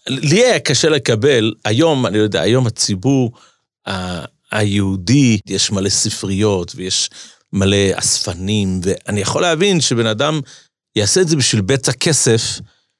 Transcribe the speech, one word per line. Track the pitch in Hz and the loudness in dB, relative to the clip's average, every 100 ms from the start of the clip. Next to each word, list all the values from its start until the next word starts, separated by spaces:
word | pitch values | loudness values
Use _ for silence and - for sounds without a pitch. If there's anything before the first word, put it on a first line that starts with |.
| - | -8
לי | 135 143 277 | -4 2 4
היה | 247 170 | 4 2
קשה | - 131 160 | 0 0 2
לקבל, | 151 - 110 139 127 110 - | 2 0 2 4 4 2 -2
היום, | 104 110 165 139 113 | -2 2 2 2 0
אני | 107 | 0
לא | |
יודע, | 107 101 | 0 0
היום | 87 127 120 | 2 2 2
הציבור | - - 95 127 139 120 - _ _ _ _ - | -2 -4 -2 0 2 0 -4 _ _ _ _ -10
ה-, | 95 92 87 - _ - | -8 -6 -8 -10 _ -6
היהודי, | 104 104 101 98 95 90 139 127 104 - | -2 0 0 0 -2 2 4 4 2 -2
יש | 95 - | -4 -2
מלא | 101 98 | -2 -2
ספריות, | 90 107 - 98 98 107 95 85 - | -2 -2 -4 -4 0 2 0 -4 -8
ויש | 92 - - - - _ - | -6 -4 -6 -8 -20 _ -6
מלא | 95 98 101 98 | 0 2 4 2
אספנים, | 90 - - - 85 95 107 95 92 | 0 -2 -4 -4 -6 -2 -2 0 -2
ואני | 90 - - 104 | -2 -4 -4 -4
יכול | 95 151 | -2 -2
להבין | 175 160 202 180 | 0 0 2 2
שבן | - 120 110 | 0 0 -2
אדם | 110 147 156 135 - _ _ _ 110 | 0 -2 -2 -6 -16 _ _ _ -4
יעשה | 104 185 | 0 0
את | 175 | 2
זה | 156 | 0
בשביל | 120 113 | 0 0
בצע | 95 135 160 | 0 -2 -2
כסף, | 131 175 151 131 117 - - - _ _ | -2 0 0 2 2 0 -8 -14 _ _